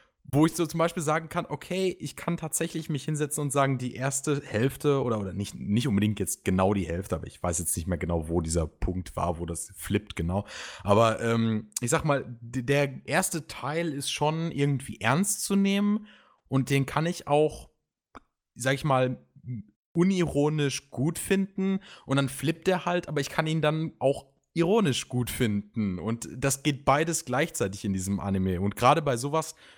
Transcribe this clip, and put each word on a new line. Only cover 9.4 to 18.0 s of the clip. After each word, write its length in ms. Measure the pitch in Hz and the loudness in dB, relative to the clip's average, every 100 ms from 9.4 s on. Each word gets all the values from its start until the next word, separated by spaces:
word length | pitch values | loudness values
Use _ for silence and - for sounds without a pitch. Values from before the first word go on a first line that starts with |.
| 85 | -6
das 260 | 82 - - | -8 -10 -10
flippt 400 | - 101 - - | -2 -2 -2 -6
genau. 280 | 85 95 - - - - | -2 -2 -4 -10 -14 -4
Aber, 380 | - 101 113 110 | 2 6 6 4
ähm, 480 | 117 117 113 107 - - | 2 2 2 0 -4 -6
ich 100 | 120 | 0
sag 140 | 156 | 0
mal, 200 | 156 139 - 117 | 2 0 -2 -12
d-, 220 | 117 127 | -8 -4
der 440 | 123 139 143 131 - | 2 2 2 -4 -2
erste 400 | 156 185 165 - | 0 0 -4 -8
Teil 460 | - 127 160 170 | -10 -6 -4 -4
ist 180 | 143 - | -4 -4
schon 400 | - 151 160 165 | -2 0 0 -2
irgendwie 500 | 143 143 135 - - | 0 2 0 -4 -2
ernst 440 | 110 147 202 - | 2 2 2 -2
zu 100 | - | 0
nehmen 540 | 196 196 202 208 214 - - _ _ - | 2 4 2 2 0 -4 -20 _ _ -2
und 220 | 135 131 | 0 2
den 160 | 139 135 | 2 2
kann 200 | 147 165 | 0 -2
ich 220 | 175 - | -2 0
auch, 420 | 147 156 - - _ _ _ | 2 2 -2 -18 _ _ _